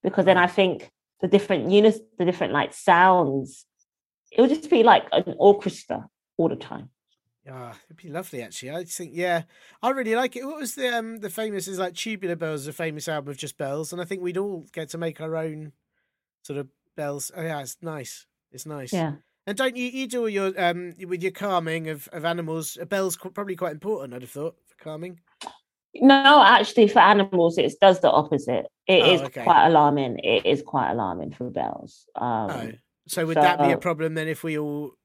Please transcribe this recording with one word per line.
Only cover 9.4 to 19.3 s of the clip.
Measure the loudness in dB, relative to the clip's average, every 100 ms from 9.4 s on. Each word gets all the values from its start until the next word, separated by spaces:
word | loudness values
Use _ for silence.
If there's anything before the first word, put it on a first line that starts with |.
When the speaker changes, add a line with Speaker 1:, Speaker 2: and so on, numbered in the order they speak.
| -4 _ _ _
Speaker 2:
I | -4
really | -4 -2 -2
like | -2 -6
it. | -12
What | -10
was | -12 -6
the, | -4 -4
um, | -8 -12
the | -12
famous, | -8 -8 -8 -8
is, | -6
like, | -8 -6
Tubular | -10 -8 -6 -6
Bells, | -6 -8 -10
a |
famous | -8 -8 -8 -8
album | -8 -8
of | -12
just | -14 -10
bells, | -8 -8 -8
and | -10
I | -10
think | -8
we'd | -6 -6
all | -8 -10 -14
get | -14 -12
to | -8
make | -8 -8
our | -8 -6
own | -6 -10 -16 _ _ _ _ _ _ _
sort | -12 -10
of | -10 _ _ -10
bells. | -8 -8 -10 -10
Oh, |
yeah, | -8 -8
it's | -10 -14
nice. | -12 -12 -14 -18 _ _ _
It's | -20 -14
nice. | -12 -6
Speaker 1:
Yeah. | -4 -4 -6 _